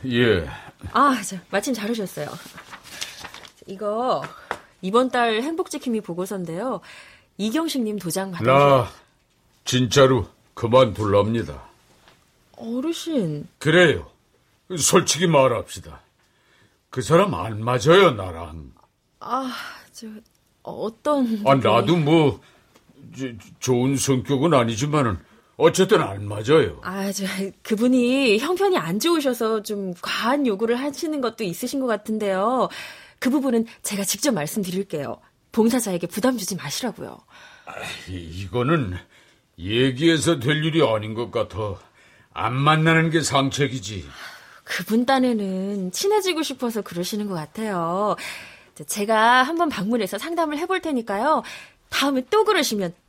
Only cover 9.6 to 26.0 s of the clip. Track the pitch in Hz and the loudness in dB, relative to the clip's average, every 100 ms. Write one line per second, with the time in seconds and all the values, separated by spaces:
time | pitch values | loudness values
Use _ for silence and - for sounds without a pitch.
9.6 | - 127 123 135 131 127 90 _ _ - | -2 0 2 6 6 6 0 _ _ -6
10.6 | 117 127 127 95 107 101 101 117 73 67 | 4 6 4 2 2 4 4 0 -4 -12
11.6 | - _ _ _ _ _ _ _ _ - | -16 _ _ _ _ _ _ _ _ -16
12.6 | 233 240 294 330 - 302 175 147 - _ | -8 -6 -4 -6 -4 -2 -2 -4 -10 _
13.6 | 139 170 175 101 - _ _ _ _ _ | 2 6 6 4 -4 _ _ _ _ _
14.6 | _ 180 131 185 - 147 175 151 131 113 | _ -2 4 4 4 0 4 6 4 2
15.6 | - 101 82 76 _ _ _ _ _ _ | -6 -14 -16 -20 _ _ _ _ _ _
16.6 | _ _ _ - 104 160 196 98 101 107 | _ _ _ -8 2 4 4 0 -4 -4
17.6 | 113 123 117 175 185 110 92 82 82 80 | 0 0 6 8 6 4 -8 -10 -12 -14
18.6 | 69 _ _ _ _ _ - 247 262 233 | -16 _ _ _ _ _ -6 -6 -6 -10
19.6 | - - - - 226 214 220 _ _ _ | -14 -16 -20 -20 -18 -18 _ _ _ _
20.6 | - - 190 226 - 285 247 220 202 139 | -14 -8 -8 -6 -2 0 0 0 4 4
21.6 | 110 113 110 170 147 165 147 - _ _ | 6 4 4 2 4 6 4 0 _ _
22.6 | _ _ _ _ 131 113 131 113 - - | _ _ _ _ -20 -10 -10 -10 -18 -10
23.6 | - 123 127 139 135 131 110 139 160 143 | 0 2 2 0 2 0 0 0 4 4
24.6 | 117 110 147 151 123 90 - _ _ - | 2 0 0 2 2 -2 -8 _ _ 2
25.6 | 156 170 185 185 | 4 4 4 4